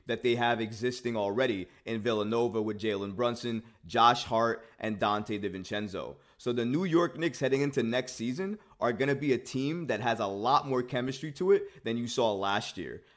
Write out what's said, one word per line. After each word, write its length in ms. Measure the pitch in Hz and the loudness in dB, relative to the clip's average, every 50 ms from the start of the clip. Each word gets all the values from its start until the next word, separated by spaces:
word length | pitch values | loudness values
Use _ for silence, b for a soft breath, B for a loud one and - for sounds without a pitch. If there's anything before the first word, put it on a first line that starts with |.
| b | b
that 180 | - 117 113 - | -6 -4 0 0
they 120 | 123 120 | 0 2
have 260 | 120 120 120 120 110 | 2 2 2 2 0
existing 560 | 113 107 113 101 117 127 123 - - 120 117 | -2 -4 -6 -4 -4 -4 -4 -4 -4 -4 -2
already 500 | 107 101 101 101 117 131 123 107 95 87 b b b b | 0 0 0 0 2 2 0 0 -2 -4 b b b b
in 140 | 113 113 113 | -6 -6 -2
Villanova 640 | 101 123 113 104 104 107 113 117 120 117 98 113 | 0 0 0 0 0 2 2 2 2 2 0 0
with 180 | 104 85 - - | -2 -2 -2 -2
Jalen 380 | 107 110 101 98 98 101 95 | -2 0 0 0 -2 -4 -2
Brunson, 460 | 95 123 120 117 117 - 120 113 110 - B B B B | -2 -2 -2 -2 -2 -4 -4 -4 -6 -6 B B B B
Josh 380 | 85 113 117 113 120 123 - - | 0 4 8 8 8 8 6 2
Hart, 420 | - 123 113 117 117 113 - B B B B | 0 2 2 4 2 0 -2 B B B B
and 180 | - 110 107 | -4 -4 -2
Donte 460 | 95 110 104 104 104 104 - 107 101 104 | 0 2 2 2 0 -2 -2 -4 -4 -4
DiVincenzo. 720 | 98 90 95 92 - 107 104 107 98 92 85 65 62 71 b b b b | -4 -4 -6 -8 -6 -6 -6 -6 -6 -6 -8 -8 -10 -12 b b b b
So 160 | b - 131 120 | b -4 -2 0
the 100 | 120 117 | 0 0
New 220 | 120 135 165 190 | 0 0 0 2
York 320 | 180 156 170 170 165 - | 4 4 4 4 2 0
Knicks 240 | - 165 165 123 - | -2 -2 -2 -2 0
heading 220 | 143 131 135 135 143 | 0 2 2 2 2
into 200 | 143 139 139 120 | 2 2 0 0
next 300 | 113 120 127 127 - - | 2 0 0 -2 -4 -6
season 440 | - 113 123 127 165 190 196 214 - b b b b | -6 -4 -4 -4 -4 -4 -6 -6 -8 b b b b
are 140 | - 120 117 | 0 0 2
gonna 200 | 95 135 143 139 | 2 2 0 0
be 200 | 139 147 143 123 | 2 2 2 2
a 40 | |
team 500 | - - - - 131 135 143 165 175 165 | 2 0 -4 -4 -2 -2 -2 -2 -4 -2
that 120 | 123 113 101 | -2 -2 0
has 220 | 117 120 113 107 | 0 0 0 0
a 40 | 107 | 0
lot 440 | 98 98 101 107 123 143 - - 139 | -2 -2 -2 2 4 4 4 2 2
more 140 | 131 127 123 | 0 -2 -2
chemistry 500 | 123 143 123 120 131 135 - 160 156 143 | -2 -4 -4 -4 -4 -6 -6 -8 -10 -6
to 180 | - 180 190 | -2 2 4
it 320 | 202 202 202 - - - - | 4 4 2 -2 -12 -8 -6
than 140 | 110 113 | -4 -4
you 100 | 120 120 | -2 -4
saw 240 | 120 - 131 120 113 | -4 0 2 2 2
last 460 | 104 95 98 98 101 107 - - - | 2 0 0 0 0 -2 -2 -4 -8
year. 240 | 95 80 64 - - - b b | -10 -10 -10 -10 -12 -16 b b